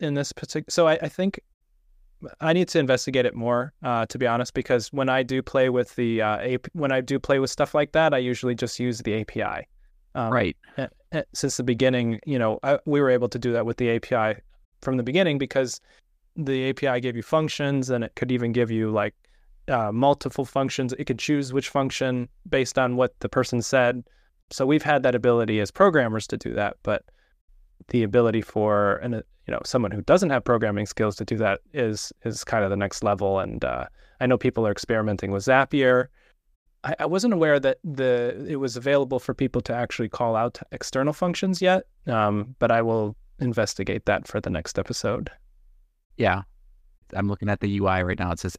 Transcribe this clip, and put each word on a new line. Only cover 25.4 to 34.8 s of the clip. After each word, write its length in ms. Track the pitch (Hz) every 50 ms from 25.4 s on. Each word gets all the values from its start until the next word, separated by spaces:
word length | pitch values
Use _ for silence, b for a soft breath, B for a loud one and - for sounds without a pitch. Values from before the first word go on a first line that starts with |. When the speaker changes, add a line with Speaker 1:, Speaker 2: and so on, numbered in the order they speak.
| 113 107 107 107
Speaker 1:
as 140 | 104 -
programmers 560 | - - 190 196 160 151 123 113 110 110 - -
to 80 | -
do 160 | 110 - 117 117
that, 220 | - 104 - - - -
but 200 | - 104 - - _ _ _ _ _ _ _ _ _ - - - _ _ _ - -
the 160 | - 120 110
ability 380 | 101 98 123 117 113 107 113
for 540 | 101 - - 110 104 107 104 104 104 98 98 -
an, 160 | - 120 113
uh, 80 | 110 - - _ _ _ -
you 40 |
know, 80 | - - -
someone 260 | - - 127 113 92
who 120 | 107 104
doesn't 280 | 90 - 156 180 196 156
have 140 | 139 120 -
programming 420 | - 120 113 110 107 101 101 104
skills 300 | - - - 110 107 95
to 80 | - 92
do 120 | - 117
that 260 | 107 110 98 98 - - _
is, 400 | - 147 120 110 107 - - - - _ -
is 200 | 117 101 - -
kind 180 | - 120 110
of 80 | 101 95
the 60 | 98
next 260 | 98 98 95 - -
level. 380 | 113 104 101 92 101 98 98 95
And, 240 | 92 101 - - -
uh, 220 | 64 60 62 62 - b b b b b b
I 60 | 131
know 120 | 123 127 110
people 260 | - 127 - 117 113
are 40 | 104
experimenting 640 | 101 -